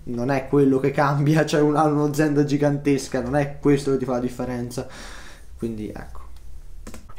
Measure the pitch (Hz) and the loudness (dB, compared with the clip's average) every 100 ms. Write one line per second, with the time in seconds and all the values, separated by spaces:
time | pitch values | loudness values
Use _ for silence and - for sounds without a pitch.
0 | - 120 123 139 - 147 135 131 139 143 | -8 -4 0 -2 2 4 6 4 2 2
1 | 143 143 147 156 151 151 151 147 151 147 | 2 4 4 4 4 4 4 4 2 2
2 | 147 143 156 147 147 143 143 143 143 135 | 2 2 2 4 2 4 2 2 2 2
3 | - 131 120 143 143 - 143 143 143 135 | 0 -4 0 0 0 0 2 2 2 0
4 | 123 123 123 - 123 123 120 131 - - | 0 -2 -4 -4 -6 -4 -6 -6 -8 -10
5 | - - - - - - 117 110 104 - | -14 -14 -14 -16 -16 -8 -6 -6 -8 -10
6 | - - - - - - - - - - | -10 -10 -10 -12 -10 -12 -10 -12 -12 -12
7 | - | -8